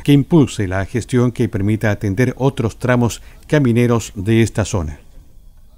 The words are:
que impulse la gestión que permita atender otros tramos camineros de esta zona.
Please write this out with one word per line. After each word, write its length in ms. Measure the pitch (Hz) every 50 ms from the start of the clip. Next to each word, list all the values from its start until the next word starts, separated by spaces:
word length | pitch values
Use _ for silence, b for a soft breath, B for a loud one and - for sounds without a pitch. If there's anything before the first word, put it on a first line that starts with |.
que 100 | - -
impulse 540 | 143 143 131 - 139 139 131 113 - - 104
la 180 | 90 92 95 98
gestión 460 | - - 120 107 - - 123 120 123
que 180 | 120 - 123 107
permita 440 | - 107 98 104 110 107 - 107
atender 420 | 104 - - 104 98 90 127 120 120
otros 400 | - 123 139 - - 117 110 -
tramos 460 | - - 123 127 123 120 113 - b b b b b b
camineros 680 | - - 151 143 120 113 120 120 117 120 117 - - -
de 260 | 107 90 107 113 113
esta 220 | 113 104 - - 104
zona. 340 | - - 98 78 76 76 - - - - - - - - - - - - - - - -